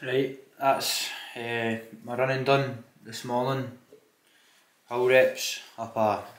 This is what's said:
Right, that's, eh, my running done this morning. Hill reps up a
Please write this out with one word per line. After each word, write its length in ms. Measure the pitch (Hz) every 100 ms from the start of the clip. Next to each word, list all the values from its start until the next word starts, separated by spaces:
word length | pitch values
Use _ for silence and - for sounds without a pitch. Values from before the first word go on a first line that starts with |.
Right, 340 | 135 131 139 - - _
that's, 480 | 135 131 - - - - -
eh, 440 | 123 117 120 113 113 - -
my 100 | 120
running 300 | 123 131 131
done 400 | 131 139 131 117 - _
this 220 | 110 113
morning. 460 | 127 123 127 135 120 - _ - _ _ _ _ _ _ _ _ _
Hill 220 | 120 123
reps 520 | 131 104 - - - - -
up 180 | 110 -
a 260 | 107 98 -